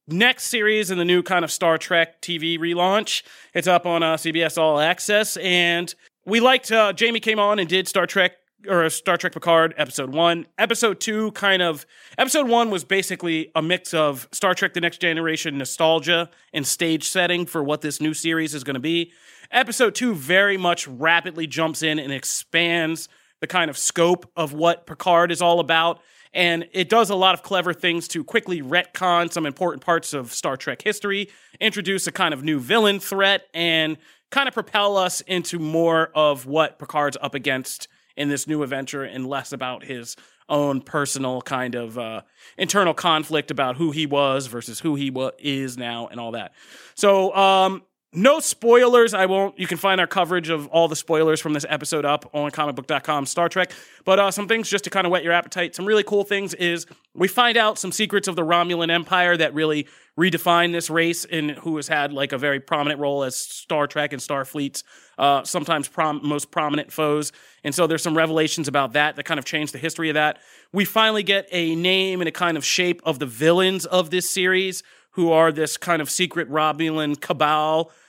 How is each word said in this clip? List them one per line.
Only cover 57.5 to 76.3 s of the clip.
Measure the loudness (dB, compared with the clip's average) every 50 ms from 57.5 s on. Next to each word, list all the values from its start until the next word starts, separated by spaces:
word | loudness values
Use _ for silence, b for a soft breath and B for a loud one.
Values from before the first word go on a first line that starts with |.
| 4
out | 4 2 2 0 -2
some | -6 -6
secrets | -4 -2 -2 0 0 -2 -2
of | -2 -2
the | -2 0
Romulan | 2 2 2 2 2 0 -2 0 0
Empire | 0 0 0 0 2 2 4 4 4
that | 2 2 0 0
really | 0 0 0 0 -2 -4 b b b b b b
redefine | 0 0 2 2 0 2 4 4 4 4 2 0
this | -4 -4 -2
race | 0 0 0 0 0 -4 -6
and | -6 -4 -4 -4 -4
who | -6 -6 -6 -6 -4
has | -4 -2
had, | -2 -2 -2 -2 -2 -2
like, | -4 -4 -4
a | -4
very | -2 -2 -2 -2 -2
prominent | -2 -2 -2 -2 0 -2 -2 -2
role | -2 -2 -2 -2 -4
as | -4 -6
Star | -8 -10 -10 -12 -14 -8 -4 -2 -2 -2
Trek | -2 -2 -4 -4 -4 -6
and | -8
Starfleet's, | -8 -6 -6 -6 -6 -6 -6 -6 -6 -6 -8 -10 -14 b b b b b b
uh, | b 2 2 2 2 0
sometimes | -4 -6 -4 -2 -2 -4 -4 -4
prom-, | -6 -4 -2 -2 -2 -2 -4
most | -4 -4 -4 -4 -6 -4
prominent | -4 -4 -2 -2 -2 -4 -6 -6
foes. | -4 -2 -2 0 0 -2 -2 -6 b b b b b b b
And | -4 0
so | 0 0
there's | 0 0 -2 -2
some | 0 2
revelations | 2 2 2 2 2 0 0 0 -4 -4
about | -2 0 0 0 0 2
that | 0 0 0 -2
that | -6 -6
kind | -4 -4 -4
of | -4
change | -4 -4 -4 -4 -6
the | -8 -6
history | -6 -6 -4 -4 -4 0
of | 0
that. | 2 2 0 0 B B B B B B B
We | -2 -2 0
finally | 2 2 2 2 4 2 0 0
get | 0 0 0 0 -4
a | -4 -2 0 0 0
name | 0 2 2 2 2 2 0 -2 -2
and | -2
a | -4
kind | -2 -2 -2 0 0
of | -2 -2
shape | -2 0 0 0 0 -2 -2 -2
of | -4 -2
the | -2 -4
villains | -8 -4 0 4 4 4 4 4 2 0 -2 -4
of | 0 0 0 0 0
this | -2 -4 -4 -2
series, | -2 0 0 2 2 2 0 -2 -6 -10 b b b b b b -2
who | 0 2 4
are | 6 6 4 4
this | 4 0 -2 -2 -4
kind | -6 -2 -2 -2 -2
of | -2 -4
secret | -2 -2 -2 -2